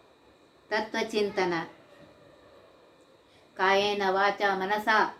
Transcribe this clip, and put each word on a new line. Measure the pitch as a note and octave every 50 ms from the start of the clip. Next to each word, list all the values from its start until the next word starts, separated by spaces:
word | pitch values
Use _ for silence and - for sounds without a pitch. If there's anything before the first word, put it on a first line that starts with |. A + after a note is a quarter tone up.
| - _ _ _ _ - - _ _ _ _ _ _ -
ತತ್ವಚಿಂತನ, | G#3 A3 - - - A3+ A3 A3 - G#3+ G#3 G3 - G3 F#3 F3 F3 E3 E3+ - - - - - - - - - - - - - - - - - - - - - - - - - - _ _ _ - _ _ _ - - - - _ -
ಕಾಯೇನ | F#3 F#3+ G3 G3 G3+ G#3 G#3 G3+ G3 F#3+
ವಾಚ | F#3 F#3+ G3+ G3+ G3 - G#3 G3 F#3+
ಮನಸ | F#3+ F#3+ G3 G#3 G#3 G#3+ A#3 A3 G#3 F3+ - -